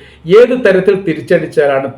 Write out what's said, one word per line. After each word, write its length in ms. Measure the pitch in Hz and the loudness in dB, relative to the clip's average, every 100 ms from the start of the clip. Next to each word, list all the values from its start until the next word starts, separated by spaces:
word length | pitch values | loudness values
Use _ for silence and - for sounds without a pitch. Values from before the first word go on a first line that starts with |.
| - - 160 | -20 -14 2
ഏത് 380 | 202 247 254 202 | 4 4 2 0
തരത്തിൽ 360 | 185 208 190 | 2 0 -2
തിരിച്ചടിച്ചാലാണ് 880 | 170 147 135 175 165 165 143 135 135 | -2 -6 -2 -2 -2 -4 -2 -2 -6